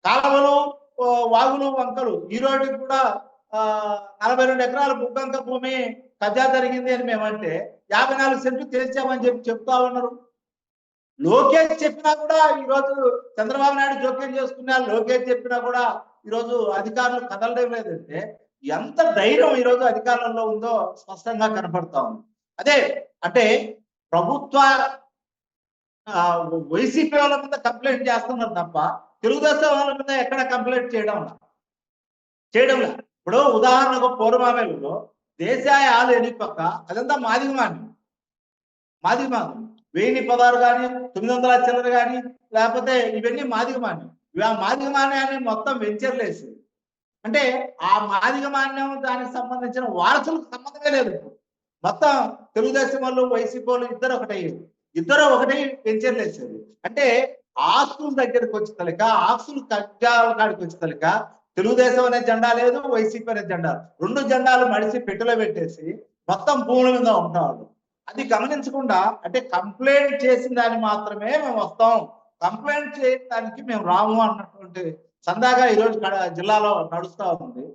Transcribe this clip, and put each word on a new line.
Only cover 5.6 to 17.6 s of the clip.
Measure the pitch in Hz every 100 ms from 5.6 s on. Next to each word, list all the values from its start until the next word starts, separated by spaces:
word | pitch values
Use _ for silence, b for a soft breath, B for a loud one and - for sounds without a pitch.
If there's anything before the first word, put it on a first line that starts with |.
| 262 262 240 - _ _
కబ్జా | 208 254 262
జరిగింది | 262 247 254 247
అని | 247
మేమంటే | 240 214 214 214 170 165 - - _
యాభై | 208 262 269
నాలుగు | 269 254
సెంట్లు | 254 262 -
తేల్చామని | 254 262 269 254 254 240
చెప్పి | 233 226
చెప్తా | 226 262 247
ఉన్నారు. | 254 247 247 - _ _ _ _ _ _ _ _ _ _
లోకేష్ | 175 240 277 311 320 311
చెప్పినా | 302 - 302
కూడా | 302 302 320 311 302
ఈ | 262
రోజు | 277 277 277 254 - - -
చంద్రబాబు | 220 277 277
నాయుడు | 277 277 269
జోక్యం | 262 262 269 262
చేసుకున్నా, | 247 - 254 254
లోకేష్ | 226 220 220 254 254
చెప్పినా | 247 247 247
కూడా | 247 247 240 202 - _ 214
ఈ |
రోజు | 226 233 247
అధికారులు | 208 196 214 220 247 247
కదలడం | 240 196 226 240